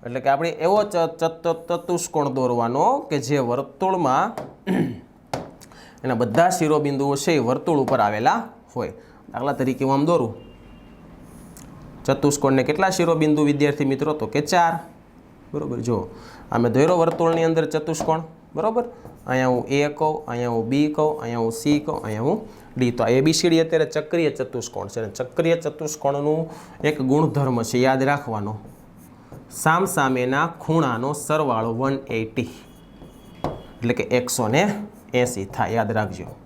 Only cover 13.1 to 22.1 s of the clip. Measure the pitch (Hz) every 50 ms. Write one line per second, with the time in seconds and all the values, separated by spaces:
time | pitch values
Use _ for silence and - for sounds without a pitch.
13.1 | 170 160 156 151 151 151 151 147 147 143 147 147 143 143 147 135 135 135 147 156
14.1 | 151 151 - 104 - 139 147 - 185 175 170 165 165 165 - - - - - -
15.1 | - - - - - - - - - 147 151 - 123 120 113 120 120 101 90 -
16.1 | - - - - - - - - - 120 117 120 110 127 143 160 180 175 165 165
17.1 | 165 - 170 165 165 165 165 165 165 165 160 156 156 156 151 - 160 160 - -
18.1 | 160 160 165 - - - - - - 151 165 220 226 247 233 240 - - - -
19.1 | - - - - 127 131 131 127 127 123 - - 135 139 147 147 147 - 156 156
20.1 | 156 151 - - 120 120 123 120 117 113 110 113 131 139 147 151 151 151 151 156
21.1 | 151 - - 117 120 120 113 113 113 - - 147 147 147 147 - - 98 - 107